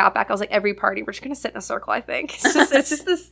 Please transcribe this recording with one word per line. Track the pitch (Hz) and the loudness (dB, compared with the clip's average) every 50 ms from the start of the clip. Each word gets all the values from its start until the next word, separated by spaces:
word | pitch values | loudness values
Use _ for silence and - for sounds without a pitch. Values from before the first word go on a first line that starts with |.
| 196 | 4
got | 196 - | 4 4
back, | - 214 - | 2 0 0
I | 214 | 0
was | 196 | -2
like, | 208 - | -2 0
"Every | - 208 196 208 202 | 0 0 0 0 -2
party, | - - 208 196 196 220 | 0 -2 -2 -2 -2 -6
we're | - 202 | -8 -8
just | - - | -10 -8
gonna | 262 285 | -8 -6
sit | - - - | -6 -6 -6
in | - 214 | -6 -8
a | |
circle, | 196 - - 196 - - 104 | -8 -6 -6 -6 -2 -2 -2
I | 226 | -2
think." | 233 - - 123 - - - | -2 -4 -6 -6 -6 -6 -6
It's | - - - 302 | -2 0 2 4
just, | 294 269 285 277 | 4 4 6 4
it's | 269 277 - | 2 2 2
just | 302 302 - | 0 -2 0
this, | - 359 330 - - | 0 0 -2 -2 -8